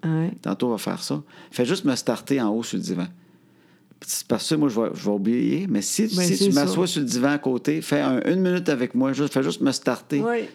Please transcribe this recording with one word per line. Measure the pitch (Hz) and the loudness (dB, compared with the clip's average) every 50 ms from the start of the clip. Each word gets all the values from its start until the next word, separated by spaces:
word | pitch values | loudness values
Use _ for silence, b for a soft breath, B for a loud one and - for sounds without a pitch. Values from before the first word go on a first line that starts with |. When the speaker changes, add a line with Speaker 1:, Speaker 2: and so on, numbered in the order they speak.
| - | -4
Speaker 1:
Ouais. | 160 160 160 165 170 - - | -2 0 0 0 -2 -4 -6
Speaker 2:
Tantôt, | - - 95 - 135 123 | -4 -6 -2 -2 -2 -2
on | |
va | 113 98 | -2 -4
faire | - - 95 90 | -4 -6 -6 -6
ça. | - - 139 151 147 B B B B B | -6 -6 -6 -6 -6 B B B B B
Fais | - - 123 | -2 -2 0
juste | 120 185 190 151 | 0 0 0 2
me | 143 127 | 0 0
starter | - - - 117 - - - 139 135 | 0 0 -2 -2 -2 -2 -2 0 0
en | 120 104 | 2 0
haut | 107 117 117 | 0 -2 -4
sur | - - | -4 -6
le | 95 | -4
divan. | 90 - 92 87 90 - - b b b b b b b b b b b b b b b - _ - - - - - | -4 -2 -4 -4 -4 -6 -10 b b b b b b b b b b b b b b b -20 _ -8 -6 -6 -6 -2
Parce | - 123 107 - - | -2 -2 -2 0 0
que | 160 | 0
moi, | 151 151 135 | 2 2 2
je | 107 113 | 2 0
vais, | 113 - - | 0 -2 -2
je | - - | -4 -2
vais | 101 104 | -2 0
oublier. | 101 98 110 120 123 117 117 135 160 196 185 | 0 0 0 2 2 2 0 0 0 -2 0
Mais | - - | -2 -2
si, | 202 - - - | -2 -2 0 0
Speaker 1:
Ben, | 220 220 196 180 180 | 0 0 0 0 2
Speaker 2:
si | 175 190 | 2 2
Speaker 1:
c'est | - 196 | 4 4
Speaker 2:
tu | 196 | 4
Speaker 1:
ça. | 185 - 143 | 4 4 2
Speaker 2:
m'assois | - - 170 185 175 | 2 2 0 0 0
sur | - 160 | 0 -2
le | 143 | -2
divan | 117 117 123 123 139 147 | 0 0 2 2 2 0
à | 143 | 0
côté, | - 135 127 120 - 147 151 160 | 0 -2 -2 0 0 0 0 0
fais | 160 - 147 147 | 0 0 0 2
un, | 143 135 131 123 - | 2 2 0 2 2
une | - 175 190 | 2 2 4
minute | 190 180 180 180 180 180 | 4 2 2 2 2 0
avec | 147 120 127 120 - | 2 2 0 0 2
moi. | - 131 135 | 0 2 2
Juste, | 131 131 147 135 | 2 0 0 2
fais | - 131 135 | 2 2 0
juste | 170 - - | 0 0 0
me | - 139 | 0 0
starter. | 127 - - 131 120 - - - 151 143 | 0 2 0 0 0 0 -4 -2 -2 0
Speaker 1:
Ouais. | 220 233 240 233 214 - | 0 0 0 -2 -4 -6